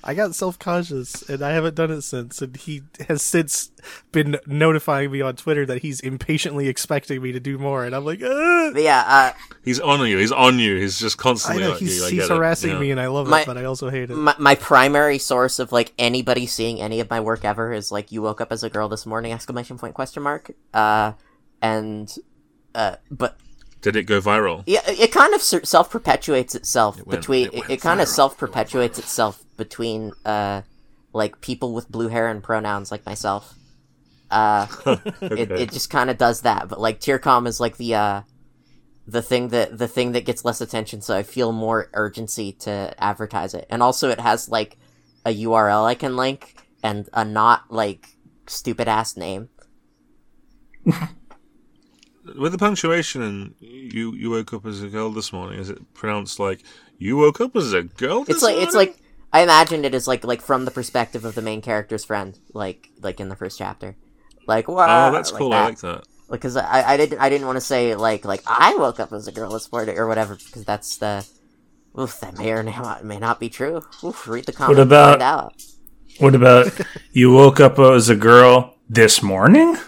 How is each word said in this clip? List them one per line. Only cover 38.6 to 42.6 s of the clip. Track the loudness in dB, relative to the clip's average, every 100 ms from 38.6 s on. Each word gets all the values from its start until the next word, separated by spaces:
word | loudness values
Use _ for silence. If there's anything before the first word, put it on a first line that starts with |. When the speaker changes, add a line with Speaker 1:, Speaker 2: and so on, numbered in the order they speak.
| _ _ _ _ -8
Speaker 2:
the | -8
thing | -2 -4 -2
that, | -2 -4 -4
the | -6
thing | -4 -4
that | -4 -6
gets | -6
less | -6 -6
attention, | -8 -8 -10 -12
so | -6 -6
I |
feel | -6 -4 -4
more | -4 -4 -4 -4
urgency | -6 -6 -8 -12 -10 -12 -12